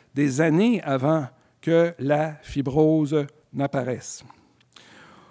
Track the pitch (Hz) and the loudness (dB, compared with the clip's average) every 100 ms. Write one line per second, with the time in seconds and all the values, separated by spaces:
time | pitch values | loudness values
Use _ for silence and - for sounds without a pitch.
0 | _ 135 151 131 165 160 226 220 - 135 | _ -2 -2 2 2 4 2 0 -2 -2
1 | 139 160 135 - _ _ - 165 170 170 | 0 0 -2 -14 _ _ 0 2 2 0
2 | 131 147 156 151 - 143 135 139 156 160 | -2 0 -2 -6 -8 -4 -2 2 4 4
3 | 147 151 143 - _ - 139 143 123 117 | 0 -2 -4 -12 _ -6 -4 -4 -4 -6
4 | - - - - _ _ _ - - - | -10 -16 -18 -20 _ _ _ -20 -20 -20
5 | - - - | -20 -20 -20